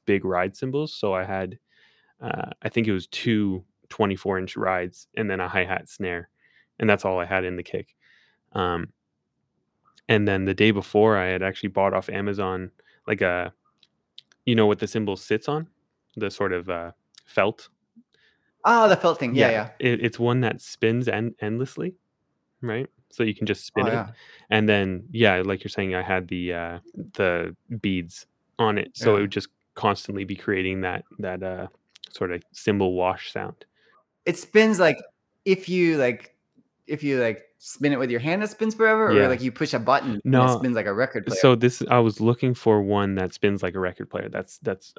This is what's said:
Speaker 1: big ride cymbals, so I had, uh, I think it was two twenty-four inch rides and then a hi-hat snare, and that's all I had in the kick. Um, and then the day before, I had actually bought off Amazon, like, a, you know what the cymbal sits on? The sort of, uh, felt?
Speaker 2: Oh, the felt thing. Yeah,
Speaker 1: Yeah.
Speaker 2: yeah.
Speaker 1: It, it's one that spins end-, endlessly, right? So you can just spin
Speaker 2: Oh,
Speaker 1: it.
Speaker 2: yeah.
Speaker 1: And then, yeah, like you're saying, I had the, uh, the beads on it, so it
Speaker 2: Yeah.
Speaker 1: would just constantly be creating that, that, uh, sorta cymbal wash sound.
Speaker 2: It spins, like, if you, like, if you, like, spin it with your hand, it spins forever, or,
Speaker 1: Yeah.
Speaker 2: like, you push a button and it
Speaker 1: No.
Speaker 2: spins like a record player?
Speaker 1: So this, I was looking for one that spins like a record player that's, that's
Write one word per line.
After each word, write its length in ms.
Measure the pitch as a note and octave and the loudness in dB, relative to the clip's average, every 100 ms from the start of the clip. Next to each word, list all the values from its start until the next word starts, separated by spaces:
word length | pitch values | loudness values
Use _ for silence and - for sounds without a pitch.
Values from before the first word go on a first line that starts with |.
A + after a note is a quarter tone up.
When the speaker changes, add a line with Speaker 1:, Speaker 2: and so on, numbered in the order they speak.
| - | 0
Speaker 1:
big 180 | G2 F#2 | 0 2
ride 320 | F2+ F#2 - | 0 -2 -4
cymbals, 380 | C3 C#3 D3+ - | -6 -4 -4 -4
so 200 | G#2+ F#2+ | -2 -2
I 100 | F#2+ | -2
had, 340 | F#2+ F#2 A2 _ _ _ _ _ _ | -4 -6 -10 _ _ _ _ _ _
uh, 280 | - - - - | -12 -10 -10 -10
I 60 | A2 | -6
think 180 | - A2 | -2 0
it 40 | |
was 140 | F#2+ - | -2 -4
two 560 | - - A2 G2+ F#2 - _ _ | -6 0 0 0 -4 -8 _ _
twenty-four 480 | - G#2 F#2+ G#2 F#2+ | -2 -2 -2 -4 -4
inch 180 | F#2 - | -4 -6
rides 520 | G2 F#2 F2+ - - - | -2 -2 -4 -10 -12 -6
and 140 | G#2+ | -4
then 100 | F#2+ | -2
a 80 | F2+ | -2
hi-hat 400 | G2 F#2 F#2 - | -2 -2 -4 -8
snare, 400 | - F#2+ F2 F2 _ _ _ _ - | -8 -6 -6 -10 _ _ _ _ -2
and 100 | A2 | 2
that's 140 | G2+ G2 | 2 2
all 120 | F#2 | -2
I 40 | F2 | -2
had 180 | F#2+ F#2 | -2 -2
in 120 | F2+ | -6
the 60 | |
kick. 340 | F2 - - _ _ _ _ _ _ | -8 -8 -10 _ _ _ _ _ _
Um, 400 | - F2+ F2 - _ _ _ _ _ _ _ _ _ _ _ - | -4 -2 -2 -6 _ _ _ _ _ _ _ _ _ _ _ 0
and 180 | A2 G2+ | 2 2
then 160 | F#2+ F#2+ | 0 0
the 100 | F#2+ | 2
day 160 | G#2+ | 2
before, 460 | G2+ - G#2 G#2+ G#2 | 2 0 4 4 4
I 100 | F#2 | 0
had 160 | F#2 | -2
actually 260 | F#2+ F#2 G2+ | -4 -4 -4
bought 240 | F#2+ G2 F#2+ | 0 0 0
off 140 | - | -4
Amazon, 600 | G2 G2+ G2+ F#2+ F#2 F#2 - _ _ - | -6 -4 -4 -4 -6 -8 -16 _ _ -6
like, 140 | G#2+ | -2
a, 320 | F#2+ F2+ F2+ - _ _ _ _ _ - - _ - | 0 -2 -6 -10 _ _ _ _ _ -20 -20 _ 0
you 80 | A2+ | 4
know 120 | G#2+ | 4
what 120 | G2+ | 4
the 60 | A2 | -2
cymbal 300 | A#2 G#2 F#2+ | -4 -4 -4
sits 320 | - G#2+ - | -2 -4 -2
on? 200 | D3+ D#3+ _ _ _ _ - | -6 -6 _ _ _ _ -8
The 140 | G2+ | -6
sort 220 | - G2 | -4 -4
of, 160 | F2+ F#2 | -4 -4
uh, 220 | F2 E2+ - _ - - | -8 -8 -16 _ -20 -6
felt? 420 | - G2 - - _ _ _ _ _ _ _ _ _ - | 0 0 -2 -12 _ _ _ _ _ _ _ _ _ 2
Speaker 2:
Oh, 240 | A#3 A3 | 6 6
the 80 | F3+ | 6
felt 220 | F3+ D#3+ | 4 2
thing. 160 | B2+ B2+ | 0 2
Yeah, 140 | C3 | 4
Speaker 1:
Yeah. 20 | |
Speaker 2:
yeah. 200 | A2+ A2+ - | 2 -2 -2
Speaker 1:
It, 260 | C3 A#2 A#2 | 0 2 0
it's 140 | - | 0
one 220 | A#2+ B2 | 0 2
that 200 | A#2+ - | 0 -2
spins 480 | - - A2+ A#2+ A#2 | -8 -2 0 2 0
end-, 260 | G2+ A2+ - | -2 -4 -6
endlessly, 540 | G#2+ A2+ C3+ - E3+ F3+ _ _ _ _ _ _ | -6 -4 -6 -8 -10 -10 _ _ _ _ _ _
right? 260 | A#2+ A2 C3+ _ _ | -6 -6 -8 _ _
So 120 | - A2+ | -4 -2
you 100 | G#2 | -2
can 120 | G#2+ | -4
just 200 | G2+ - | -4 -4
spin 200 | - G2 | -2 0
Speaker 2:
Oh, 20 | |
Speaker 1:
it. 60 | A#2 | 0
Speaker 2:
yeah. 140 | A2 - - - - | -4 -10 -20 -20 -2
Speaker 1:
And 180 | A2 G#2+ | 2 4
then, 380 | G#2 F#2+ F2+ - | 2 0 -4 -6
yeah, 300 | A2+ A2 F#2 F#2 | 2 4 4 0
like 200 | F#2+ - | -4 -6
you're 60 | |
saying, 240 | - G2 F2+ | -6 -4 -4
I 80 | |
had 260 | F2+ F#2 F2 | -2 -2 -2
the, 240 | F2+ F2 E2+ | -6 -6 -6
uh, 240 | E2+ E2+ - - - - | -8 -10 -16 -16 -10 -2
the 420 | F#2+ F2 F2 F2 - A#2 | 0 0 -4 -10 -12 -6
beads 460 | G2+ F#2 E2+ - - _ _ - | -2 -2 -4 -12 -20 _ _ -2
on 200 | A2 G#2 | 0 0
it, 120 | - - | -4 -2
so 200 | A#2 G#2 | 2 4
it 0 | |
Speaker 2:
Yeah. 60 | |
Speaker 1:
would 100 | G2+ | 2
just 160 | G2+ - _ _ - | -4 -8 _ _ -2
constantly 500 | G#2+ G2 - G2 G2+ | 0 0 -4 -8 -8
be 120 | G2 | -8
creating 460 | - G2 F#2 F#2+ | -4 -2 -2 -2
that, 220 | F#2 F#2+ - - | -4 -6 -10 -10
that, 220 | G2 F#2 | -8 -6
uh, 260 | F#2 F#2 F#2 - _ - - | -8 -8 -10 -16 _ -20 -20
sorta 300 | - F#2 F2 - | -8 -6 -6 -10
cymbal 420 | - - G2+ F#2 F2+ | -6 -2 0 0 0
wash 380 | F2+ F#2 - | 0 -2 -6
sound. 320 | - - - - _ _ _ _ _ - | -10 -10 -12 -20 _ _ _ _ _ -4
Speaker 2:
It 120 | F3 | -4
spins, 420 | - G#3+ A3 G3 | 2 4 6 6
like, 200 | E3+ - - _ _ _ - | 4 2 -4 _ _ _ 0
if 240 | F#3+ F#3 | 0 0
you, 280 | F3+ E3+ D#3 | 2 2 4
like, 400 | B2+ A2+ - _ _ _ _ _ - | 2 -2 -8 _ _ _ _ _ -10
if 160 | D3 | -6
you, 180 | D3 C3+ | -2 0
like, 240 | A#2 G2+ - _ | 0 -2 -10 _
spin 340 | - - C#3+ | -14 -4 0
it 60 | C3+ | 0
with 120 | B2+ | 0
your 100 | A#2+ | -2
hand, 220 | C#3 F#3 | -2 -2
it 80 | G#3+ | -4
spins 240 | - A3 A3 | -4 -4 2
forever, 360 | A3+ A3 A3 | 2 4 4
or, 40 | C3+ | 6
Speaker 1:
Yeah. 140 | C3 | 4
Speaker 2:
like, 120 | B2+ | 2
you 120 | B2+ | -2
push 220 | A#2 D#3 B2+ | -4 -2 -2
a 40 | |
button 340 | A2+ C3+ - | 2 2 2
and 80 | G#2 | -4
it 20 | C3 | 2
Speaker 1:
No. 340 | C3 B2+ A#2+ | 6 6 4
Speaker 2:
spins 160 | B2+ A2+ | 2 0
like 100 | G2+ | -2
a 60 | G2+ | 0
record 320 | C3 A#2 G2 | -2 -4 -4
player? 120 | G2 | 4
Speaker 1:
So 140 | C3 B2 | 6 6
this, 280 | B2 - - | 4 2 2
I 80 | B2 | 4
was 200 | A2+ G#2 | 4 2
looking 340 | A2 A#2+ C3 A#2+ | 2 2 0 0
for 280 | A#2+ G#2+ | 2 2
one 320 | G2+ G#2 G2 F#2+ | 2 0 0 0
that 160 | F#2 - | -4 0
spins 280 | G2+ G2+ | 0 0
like 120 | F#2 F#2 | -2 -2
a 60 | |
record 300 | F2+ F2 - | -4 -6 -8
player 180 | G2+ G2+ | -8 -6
that's, 300 | F#2+ F#2+ - | -8 -10 -10
that's 340 | C3+ F#2+ - | -8 -8 -10